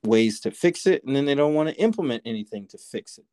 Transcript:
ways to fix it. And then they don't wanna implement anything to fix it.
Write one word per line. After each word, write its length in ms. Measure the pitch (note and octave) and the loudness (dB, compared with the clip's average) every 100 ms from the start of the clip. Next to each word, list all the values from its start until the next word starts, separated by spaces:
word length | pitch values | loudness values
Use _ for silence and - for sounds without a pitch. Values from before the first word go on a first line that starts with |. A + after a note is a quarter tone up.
ways 360 | A2+ A2+ A2+ G#2+ | 2 4 2 0
to 100 | G2+ | -8
fix 340 | - F3 E3+ F#3+ | 0 -2 0 0
it. 180 | F3+ - | 0 0
And 100 | C#3 | -2
then 100 | C#3+ | 0
they 100 | C#3+ | 2
don't 180 | D3 | 2
wanna 180 | D3+ D#3 | 2 -2
implement 520 | D#3+ A3 A3+ D#3 A#2 A#2 | 0 0 0 -4 -4 -6
anything 420 | A2 G#2 G#2+ F#2+ | -8 -8 -12 -14
to 100 | - | -20
fix 400 | - - - - | -12 -12 -12 -20
it. 80 | _ | _